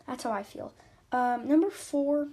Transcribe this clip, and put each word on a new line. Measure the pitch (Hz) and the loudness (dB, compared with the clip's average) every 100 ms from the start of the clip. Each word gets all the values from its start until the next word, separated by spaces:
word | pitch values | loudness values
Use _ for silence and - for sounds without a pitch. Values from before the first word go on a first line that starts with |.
| - | -12
that's | 247 | -6
how | 240 | -4
I | 202 | -4
feel. | 208 - - - - _ - | -6 -12 -14 -16 -20 _ -4
Um, | 247 247 240 233 | 0 2 0 4
number | 302 392 | 4 4
four | - - 285 285 294 294 | -2 -4 0 2 0 -2